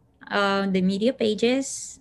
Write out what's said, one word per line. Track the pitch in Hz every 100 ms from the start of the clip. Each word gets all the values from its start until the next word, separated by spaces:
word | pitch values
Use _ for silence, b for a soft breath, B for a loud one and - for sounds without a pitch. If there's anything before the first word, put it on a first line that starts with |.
| _ - -
uh, | 202 202 196 196
the | 185
media | 185 196 226
pages. | - 220 208 233 262 269 - - -